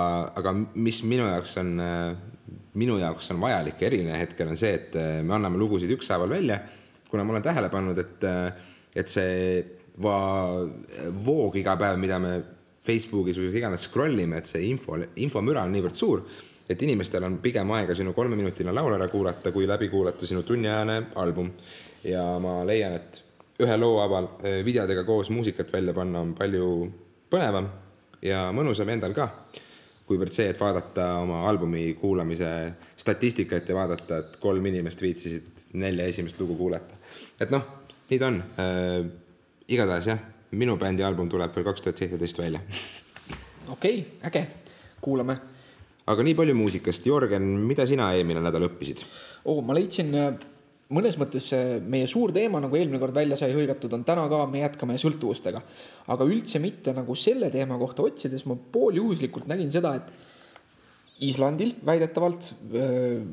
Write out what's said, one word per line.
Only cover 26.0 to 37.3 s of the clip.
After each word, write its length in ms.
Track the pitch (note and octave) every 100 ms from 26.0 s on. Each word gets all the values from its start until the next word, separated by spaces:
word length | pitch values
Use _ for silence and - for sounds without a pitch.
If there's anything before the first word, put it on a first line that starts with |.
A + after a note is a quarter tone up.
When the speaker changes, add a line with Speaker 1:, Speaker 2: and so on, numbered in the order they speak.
| F2+ F2
Speaker 1:
on 140 | E2+
palju 340 | E2 G2 F#2 F2+ E2+ F2 - - _ -
põnevam 420 | C#4 C3+ G2 G2 - - - _ -
ja 240 | F#2+ F#2+ F#2
mõnusam 360 | G#2+ D3+ G#2+ G2+
endal 240 | A#2 F#2+
ka, 160 | G#2+ B2+ - - - - - - _ -
kuivõrd 240 | F#2+ F2+
see, 160 | - G2+
et 120 | F#2
vaadata 500 | G2+ F2+ - F#2+ F2+ F2
oma 220 | F2 E2+
albumi 420 | F#2 G#2 E2+ E2+ E2
kuulamise 560 | D#2+ G2+ F#2 E2 E2+ E2+ E2 E2 F2 -
statistikat 720 | - - G2 B2 A#2 F2 F2+ F2
ja 80 | F#2
vaadata, 420 | F#2 E2+ - D#2+
et 180 | D#2 -
kolm 280 | G2+ F#2+ F#2+
inimest 340 | F#2 E2 E2+
viitsisid 640 | F#2 E2+ E2+ E2 - - -
nelja 300 | F#2 F#2+ F2+ F2+
esimest 320 | F2 F2 -
lugu 160 | F2+ E2
kuulata. 400 | F2+ E2 - - - - -